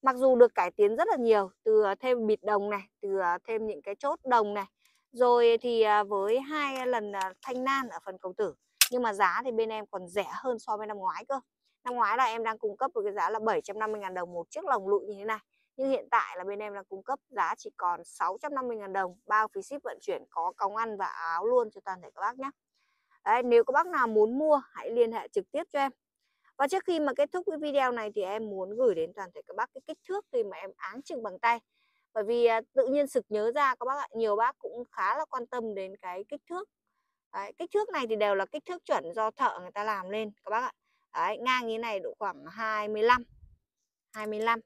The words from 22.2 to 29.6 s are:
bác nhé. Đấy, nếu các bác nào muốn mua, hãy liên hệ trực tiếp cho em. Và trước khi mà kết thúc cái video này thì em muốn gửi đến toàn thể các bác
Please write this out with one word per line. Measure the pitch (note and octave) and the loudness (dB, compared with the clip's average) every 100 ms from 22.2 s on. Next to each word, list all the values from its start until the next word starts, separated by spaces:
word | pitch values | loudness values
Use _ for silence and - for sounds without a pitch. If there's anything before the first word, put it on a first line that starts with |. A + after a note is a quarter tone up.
bác | G3+ B3 | -6 -6
nhé. | C4+ - _ _ _ _ _ _ | -12 -12 _ _ _ _ _ _
Đấy, | - A#3 | 0 2
nếu | B3 A#3 | 6 6
các | A#3 | 8
bác | C4+ F4 | 4 2
nào | D#4+ A#3+ | 2 2
muốn | G#3+ G#3+ B3+ | 6 4 4
mua, | D#4 C#4+ - | 4 4 2
hãy | - - | -12 -4
liên | A#3 A3+ | 2 2
hệ | A3+ - | 2 -4
trực | - F#3+ | -4 -2
tiếp | C#4 E4+ | -6 -2
cho | C#4+ | 0
em. | C#4 - _ _ _ _ _ _ | -2 -2 _ _ _ _ _ _
Và | C4+ | 0
trước | F#4+ | 0
khi | - E4+ | 0 0
mà | D4 B3 | 0 2
kết | D4 | 0
thúc | F4+ F4+ | 0 -4
cái | D#4+ | -4
video | D4+ C#4 C4 | -2 2 2
này | A#3+ G#3+ | 0 -4
thì | G#3+ | -4
em | F#3+ G#3+ A3 | -4 -4 -6
muốn | G3 F#3+ G#3+ | -6 -6 2
gửi | B3+ | 2
đến | E3+ E3 | 2 -2
toàn | G#3 F3+ | -6 -12
thể | D3+ - | -12 -14
các | |
bác | F#3+ | -6